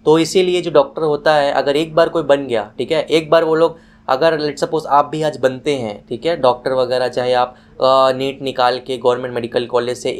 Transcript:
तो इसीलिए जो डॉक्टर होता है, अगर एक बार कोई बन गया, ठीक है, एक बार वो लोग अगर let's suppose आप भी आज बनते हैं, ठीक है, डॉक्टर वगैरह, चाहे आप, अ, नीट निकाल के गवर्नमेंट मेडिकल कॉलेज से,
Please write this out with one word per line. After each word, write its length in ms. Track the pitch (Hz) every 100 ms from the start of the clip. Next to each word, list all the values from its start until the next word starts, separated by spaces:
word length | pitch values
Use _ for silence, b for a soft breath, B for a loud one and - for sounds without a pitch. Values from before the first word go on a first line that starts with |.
| -
तो 120 | 160
इसीलिए 420 | 160 190 185 180
जो 100 | 170
डॉक्टर 320 | 151 139 -
होता 320 | 156 147 156
है, 180 | 151 143
अगर 240 | 135 139 143
एक 180 | 160
बार 140 | 156 170
कोई 140 | 165
बन 240 | 143 143 135
गया, 240 | 113 104 -
ठीक 140 | 123
है, 100 | 156
एक 280 | - 160 156
बार 140 | 165
वो 100 | 165
लोग 240 | 160 165 165 b b b
अगर 300 | 131 165 160
let's 240 | 151 143
suppose 220 | 165 156 -
आप 200 | 139 147
भी 160 | 156
आज 140 | 156 139
बनते 400 | 131 131 151 139
हैं, 280 | 113 104 -
ठीक 180 | 120 160
है, 100 | 165
डॉक्टर 360 | 127 120 131
वगैरह, 360 | 131 123 127 123
चाहे 240 | 123 123
आप, 200 | 123 123 - b
अ, 400 | b 131 131 131
नीट 280 | 131 135 139
निकाल 360 | 135 127 123 127
के 180 | 127 131
गवर्नमेंट 380 | 123 123 131
मेडिकल 320 | 123 117 123 120
कॉलेज 320 | 123 120 120
से, 120 | 131 -